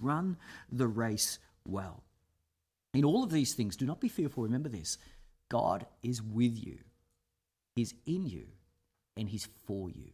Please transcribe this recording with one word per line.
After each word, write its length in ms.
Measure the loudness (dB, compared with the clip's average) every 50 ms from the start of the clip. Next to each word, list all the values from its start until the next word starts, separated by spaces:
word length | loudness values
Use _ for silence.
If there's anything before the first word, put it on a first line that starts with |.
run 340 | 0 2 2 2 2 0 -2 -4 -6 -16 -18 -16 -12 -4
the 180 | 0 2 2
race 500 | 2 2 2 2 2 2 0 0 -2 -2 -6 -12 -20 _ _ -8
well. 380 | -6 -4 -4 -4 -6 -10 -14 -18 _ _ _ _ _ _ _ _ _ _ _ _ _ _ _ _ _ 2
In 120 | 4 6
all 180 | 6 6 4 4
of 80 | 2
these 220 | 2 2 2 2 2
things, 220 | 0 0 0 0
do 100 | -2 -2
not 160 | -2 -2 0
be 80 | -2 -2
fearful. 340 | 0 0 -2 0 0 -2 0
Remember 240 | 0 0 0 -2
this, 300 | -4 -6 -6 -6 -6 -6 -6 -10 -18 -20 -20 -20 -20 _ _ _ -2
God 360 | 0 2 4 2 2 0 -2 -8 -12 _
is 200 | -4 -4 -2 -2
with 360 | -4 -2 2 4 4 4 2
you. 220 | 0 -6 -8 -10 -12 -16 -20 _ _ _ _ _ _ _ _ _ _ _ _ _ _ _ _ 0
He's 180 | 0 0 0 -2 -6 -4
in 200 | -2 -2 0 -2
you 220 | -2 -4 -8 -10 -14 -18 -20 _ _ _ _ _ _ _ _ _ _ -8
and 140 | -6 -4 -4
he's 180 | -4 -6 -6 -8 -14 -12 -8
for 240 | -6 -4 -4 -4 -6
you. 220 | -8 -10 -14 -16